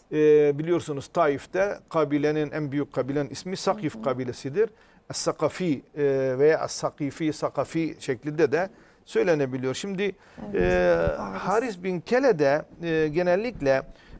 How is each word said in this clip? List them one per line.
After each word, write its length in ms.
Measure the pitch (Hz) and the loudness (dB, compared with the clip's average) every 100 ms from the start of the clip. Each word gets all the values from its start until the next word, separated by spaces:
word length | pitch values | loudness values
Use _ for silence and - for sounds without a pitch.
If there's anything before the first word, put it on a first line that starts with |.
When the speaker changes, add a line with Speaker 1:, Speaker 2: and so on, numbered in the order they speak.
| - | -4
Speaker 1:
E, 480 | 156 151 151 147 143 | 4 8 8 6 2
biliyorsunuz 480 | 160 175 - 139 - | 0 0 -2 -8 -4
Taif'te 720 | 175 156 135 - 180 202 - - | 0 2 0 -2 -2 -2 -4 -4
kabilenin, 640 | 160 147 147 151 156 147 | 0 2 2 2 0 -2
en 200 | 156 147 | -4 -4
büyük 220 | 143 139 | -4 -4
kabilenin 360 | - 123 139 139 | -4 -2 -2 -4
ismi 280 | - 180 190 | -8 -8 -4
Sakif 380 | 196 208 156 113 | -2 -2 -4 -4
Speaker 2:
Hı 40 | |
hı. 40 | |
Speaker 1:
kabilesidir. 680 | 120 127 123 117 135 156 220 _ _ _ - | -4 -4 -4 -8 -6 -2 -4 _ _ _ -10
Es-Sakafi, 720 | - 170 - 151 - 180 131 - 151 | -6 -4 0 -2 0 -2 -2 -4 -2
e, 60 | 143 135 135 127 | 0 2 0 4
veya 180 | 147 160 - | 4 4 0
Es-Sakifi, 680 | - 143 - 139 - 156 | -4 -6 -4 -8 -4 -4
Sakafi 640 | 147 143 - 127 165 160 - | -2 -4 -4 -2 -2 -4 -4
şeklinde 520 | - 123 151 151 147 | -6 -4 -4 0 2
de 180 | 147 190 - _ _ - | 2 -2 -8 _ _ -4
söylenebiliyor. 680 | 220 196 156 135 127 127 | 0 2 2 0 -2 -4
Şimdi, 420 | 127 202 190 202 190 - - 214 | -4 -6 -4 -4 -6 -16 -16 -6
Speaker 2:
Evet, 40 | 185 | 0
Speaker 1:
e, 400 | 180 180 180 170 165 - | 2 2 2 2 0 -2
Speaker 2:
Haris. 240 | - 190 | -6 -6
Speaker 1:
Haris 420 | - 214 254 180 | -2 -2 -2 -4
bin 160 | 185 180 | -6 -4
Kelede, 640 | - 240 269 170 139 151 - - | 0 2 4 4 4 2 -2 -8
e, 240 | 170 160 156 | -2 0 0
genellikle, 760 | 151 180 180 240 202 135 135 - - - | 0 2 2 0 -2 0 0 -2 -16 -20